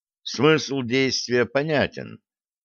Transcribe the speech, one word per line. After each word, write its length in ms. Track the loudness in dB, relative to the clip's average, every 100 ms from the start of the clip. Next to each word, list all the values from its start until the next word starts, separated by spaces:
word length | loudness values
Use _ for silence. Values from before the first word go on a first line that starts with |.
| _ _
Смысл 580 | -10 2 4 4 0 -6
действия 640 | -2 0 0 -2 0 0 0
понятен. 720 | -2 -2 0 -2 -4 -14 -16 _ _ _ _